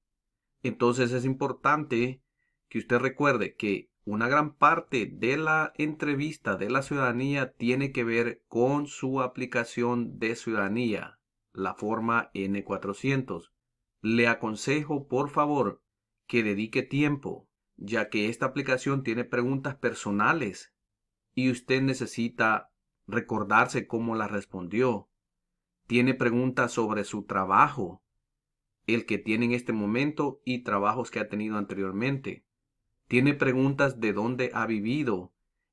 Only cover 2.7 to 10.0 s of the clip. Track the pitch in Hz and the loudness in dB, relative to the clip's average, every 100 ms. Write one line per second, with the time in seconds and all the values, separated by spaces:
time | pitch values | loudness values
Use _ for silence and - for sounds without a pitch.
2.7 | 113 - 120 127 131 143 120 95 - 107 | -8 2 2 2 2 2 4 0 -2 -2
3.7 | 95 - _ 101 104 120 147 147 - 147 | -2 -4 _ -6 -2 2 2 0 4 4
4.7 | 165 - 127 98 98 117 147 156 156 156 | 4 0 -2 -2 -2 0 0 0 0 -2
5.7 | - 156 147 151 139 156 - 107 92 101 | -2 -4 -2 -2 -2 -2 -6 -4 -4 0
6.7 | 135 139 143 127 120 139 143 127 - 120 | -2 -2 0 0 0 -2 -2 -4 -2 0
7.7 | 131 139 135 117 117 117 - _ 117 127 | 0 0 -2 0 0 0 -4 _ 2 2
8.7 | 143 147 - 131 131 127 - 127 123 117 | 2 -2 -6 -4 -2 -2 -4 -4 -2 -4
9.7 | - 120 120 | -2 0 0